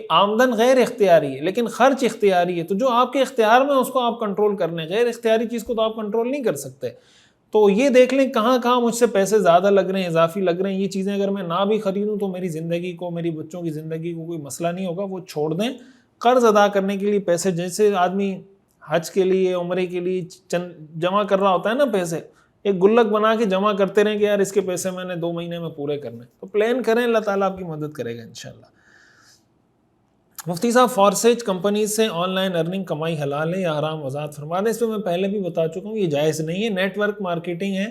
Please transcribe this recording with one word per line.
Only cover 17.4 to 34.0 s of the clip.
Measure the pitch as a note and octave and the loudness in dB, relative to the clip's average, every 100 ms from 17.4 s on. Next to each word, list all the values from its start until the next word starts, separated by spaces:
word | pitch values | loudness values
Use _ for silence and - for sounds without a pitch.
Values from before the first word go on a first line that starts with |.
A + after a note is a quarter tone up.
| F#3+ | 0
جیسے | E3+ F3+ F3 G#3+ G3 | -2 -4 0 2 4
آدمی | F3+ G3 G3 F#3 - _ _ _ - | 0 0 -4 -6 -12 _ _ _ -4
حج | D#3+ E3 | -4 0
کے | G3+ | 0
لیے، | F#3 F#3+ F#3 | 2 2 2
عمرے | F3+ F3 F#3 F#3 | 0 -2 -4 -4
کے | F3+ | -4
لیے | F3 F#3 E3+ - - | -4 -4 -6 -14 -6
چند | F3 F3+ D#3+ D#3 E3 | -6 -6 -14 -16 -4
جمع | F3 G3 | -2 0
کر | G3 G3 | 0 2
رہا | G3 | 2
ہوتا | F3+ G3 | 2 0
ہے | B3 | 0
نا | C#4+ | 0
پیسے، | G3+ F3 E3 - _ _ _ | 0 -2 -6 -10 _ _ _
ایک | G3+ F#3 | -2 2
گلک | G3 A3+ A3+ | 4 4 2
بنا | G#3+ G#3+ A3 | 2 2 2
کے | A3 | 2
جمع | F#3 G#3 | 2 2
کرتے | G3+ F#3+ G#3 | 2 2 2
رہیں | G#3 G#3 | 2 2
کہ | |
یار | G#3 G3+ | 2 2
اس | F#3+ | 0
کے | G#3 | 0
پیسے | F#3 F3 F#3 | -2 -2 -6
میں | F3+ | -6
نے | F#3 F3 | -8 -6
دو | E3+ | -4
مہینے | E3+ E3+ E3+ | -4 -6 -8
میں | E3 | -8
پورے | D#3+ C#3+ C#3+ | -8 -6 -6
کرنے، | B2 A#2 B2 _ | -8 -14 -18 _
تو | F#3+ | -4
پلان | G#3 A3 B3+ | 0 0 0
کریں، | A3+ A3+ | 0 0
اللہ | A#3+ A3+ | 2 0
تعالیٰ | G#3 G3 G3 | 0 0 0
آپ | F#3 | -2
کی | |
مدد | F3+ D3+ D3+ | -8 -8 -8
کرے | D3 A#2 A#2 | -8 -8 -10
گا | |
انشاءاللہ۔ | A2+ A2+ C3 A2+ - _ _ _ _ _ _ _ _ _ _ _ _ _ _ _ _ - D#3+ | -14 -18 -18 -20 -20 _ _ _ _ _ _ _ _ _ _ _ _ _ _ _ _ -12 -10
مفتی | F3 A#3 | -4 0
صاحب، | A#3+ B3 | 4 4
فورسیج | G3 G3+ G3 A3+ A#3 | 4 2 4 2 2
کمپنی | G#3+ F3+ G3+ G#3 G#3+ | -2 -2 -2 0 -2
سے | G#3+ A3 | 0 -2
آن | E3 F3+ | -2 -2
لائن | F#3+ F#3+ F3 | -2 -2 -2
ارننگ | D#3+ F#3+ | -2 -4
کمائی | F3+ D3+ D#3+ D#3+ | -6 -4 -4 -4
حلال | C#3+ C#3+ D#3+ | -4 -4 -4
ہے | F#3 | -2
یا | F3 D3+ | -2 -2
حرام؟ | D#3 D#3 | -4 -4